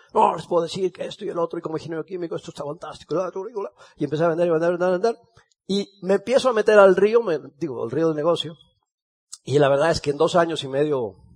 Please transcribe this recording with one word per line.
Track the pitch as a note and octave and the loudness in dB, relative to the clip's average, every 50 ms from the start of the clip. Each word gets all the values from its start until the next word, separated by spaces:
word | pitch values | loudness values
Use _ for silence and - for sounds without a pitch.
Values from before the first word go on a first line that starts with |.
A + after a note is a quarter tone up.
| _ _ - | _ _ 0
"No, | G#3+ G#3+ G#3 F3+ | 2 2 2 2
les | E3 - | 0 -4
puedo | - F3 E3 E3+ | -2 0 0 0
decir | D#3 - F#3 F#3+ F3+ | -2 -4 -4 -4 -4
que | - - - | -6 -6 -12
esto | - - - G#3 | -12 -12 -12 -10
y | E3+ | -8
el | E3 E3+ | -6 -4
otro, | E3+ E3+ - E3+ | -6 -6 -6 -8
y | |
como | - D#3+ D#3 | -8 -8 -8
ingeniero | D3+ - D#3 E3 D#3+ D3+ | -8 -8 -8 -8 -8 -8
químico, | E3 F#3+ F3 F3 D#3+ F#3 | -8 -8 -8 -8 -8 -8
esto | D#3+ - E3 | -10 -10 -12
está | - - D3+ | -12 -10 -10
fantástico". | C#3+ D3+ - - D3+ D3+ - - - D3 F3 F#3 F3 - F#3+ F#3 D#3 B2+ G3 G3 - _ _ - - _ | -10 -10 -12 -14 -16 -16 -14 -8 -6 -4 -4 -4 -4 -6 -8 -10 -10 -8 -10 -10 -10 _ _ -20 -16 _
Y | - D3+ | -8 -6
empecé | C3+ D#3 D3+ E3 | -4 -2 0 0
a | E3+ | 0
vender, | D#3 E3+ F3 | 2 2 2
y | F3 | 2
vender, | D#3+ D#3 E3+ E3+ | 2 2 0 0
vender, | F3+ E3+ F3+ F#3 | 0 0 0 0
vender. | F3+ F3+ G3+ A#3 - - _ _ _ _ _ _ _ _ _ | 0 0 0 -2 -2 -4 _ _ _ _ _ _ _ _ _
Y | - F#3+ G3+ G3 - _ - F3 | -4 -4 -4 -4 -6 _ -8 -2
me | F#3 G3 | -2 -2
empiezo | G3 G3 A3+ B3+ C4+ - B3+ | 0 0 0 0 2 2 2
a | A3+ | 0
meter | G#3+ G#3 B3 G#3+ | 2 4 6 8
al | G#3 G3 F#3+ F3+ | 8 8 8 8
río, | F#3+ G3+ G#3+ A3+ A#3 A3+ | 6 4 4 4 2 2
me, | F#3+ D#3 C3 - C3 _ | 0 -4 -4 -6 -10 _
digo, | - F3 C#3+ A#2+ A#2 A2+ | -8 -8 -8 -6 -6 -6
al | A2+ | -4
río | B2 D3+ E3 | -2 0 0
del | E3 D#3 | 0 0
negocio. | D3 D3+ E3+ E3 - - D#3 E3+ - _ _ _ _ _ _ _ _ _ _ _ _ _ - - - - | 0 0 0 0 -2 -4 -8 -12 -16 _ _ _ _ _ _ _ _ _ _ _ _ _ -20 -20 -14 -6
Y | B2+ C3 D3 | 0 2 4
la | C#3+ C3+ | 4 4
verdad | C#3 C#3 D#3 E3+ | 4 2 2 0
es | D#3+ - | 0 -2
que | - D3 | -2 -4
en | C#3 | 0
dos | D3+ D#3+ D#3+ E3+ | 0 0 2 2
años | F3 E3+ E3 D#3 C3 C#3 | 2 2 0 -2 -6 -6
y | |
medio | C3 C3+ C#3 D3+ D3+ C#3+ C3 A#2 G2 - _ - - _ | -4 -2 -2 0 0 0 -2 -4 -6 -8 _ -20 -20 _